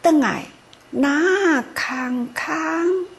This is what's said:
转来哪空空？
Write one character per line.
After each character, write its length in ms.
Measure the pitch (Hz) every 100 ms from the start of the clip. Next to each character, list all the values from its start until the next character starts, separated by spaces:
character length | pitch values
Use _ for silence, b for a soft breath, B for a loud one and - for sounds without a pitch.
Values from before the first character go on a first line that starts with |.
转 180 | 339 311
来 240 | 233 78 - - - - -
哪 720 | 247 277 285 349 381 381 285 -
空 540 | - - 254 254 247 240
空？ 760 | - - 320 320 320 339 370 359